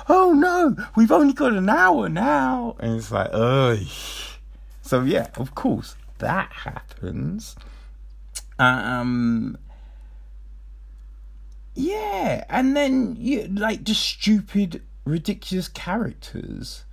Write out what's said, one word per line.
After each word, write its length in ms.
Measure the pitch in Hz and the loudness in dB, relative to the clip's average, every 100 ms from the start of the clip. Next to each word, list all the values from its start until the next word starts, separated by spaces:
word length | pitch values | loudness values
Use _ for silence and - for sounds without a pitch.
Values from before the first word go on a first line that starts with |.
| - | 4
"Oh 240 | 370 370 | 6 8
no, 440 | 285 359 359 330 - - - | 6 6 4 2 2 0 4
we've 160 | 226 | 6
only 200 | 254 285 | 8 6
got 200 | 277 269 | 4 2
an 160 | 202 190 | 2 2
hour 400 | 294 370 302 185 | 6 6 4 2
now." 680 | 160 254 294 262 254 233 - | 0 2 2 2 -2 -4 -4
And 160 | 117 113 | -2 -2
it's 160 | 107 | -2
like, 180 | 104 95 | -2 0
"Ugh." 460 | 107 117 135 131 110 90 - - - - - - - - - | 2 2 4 4 2 -2 -10 -12 -12 -12 -16 -20 -20 -20 -20
So 220 | - 127 | -2 0
yeah, 260 | 131 180 - - | 2 0 -2 -6
of 180 | 131 | -8
course, 400 | - 262 117 - - - - | -4 -2 -2 -4 -16 -20 -6
that 320 | - 185 - | -4 -2 -4
happens. 1040 | - - - - - 92 - 139 202 - - - - - - - - - - - - | -10 -12 -12 -14 -12 -10 -6 -6 -6 -10 -16 -18 -18 -20 -20 -18 -18 -16 -16 -12 2
Um, 960 | 127 127 107 123 123 123 120 113 107 - - - - - - - - - - - - - - - - - - - - - - | 4 4 0 -2 -2 0 2 0 -2 -8 -14 -20 -20 -20 -20 -20 -18 -18 -18 -18 -20 -20 -20 -20 -20 -18 -20 -18 -18 -18 -14
yeah, 680 | - 302 427 427 392 269 131 - | -4 -2 -2 -4 -2 -2 -2 -2
and 260 | 233 262 285 | 0 2 2
then, 400 | 277 262 220 - | 2 0 0 -4
you, 300 | 233 277 - | -2 -2 -2
like, 360 | 196 220 175 | -2 -2 -2
just 180 | 147 214 | -2 -2
stupid, 800 | - - 208 214 - 202 190 165 - - | -2 -2 2 2 2 0 -2 -4 -14 -12
ridiculous 640 | 143 160 160 190 - 185 - | -4 -4 -4 -6 -6 -6 -6
characters. 1160 | - 175 208 208 - - - - - - - - | -8 -6 -4 -4 -8 -12 -12 -10 -10 -12 -14 -18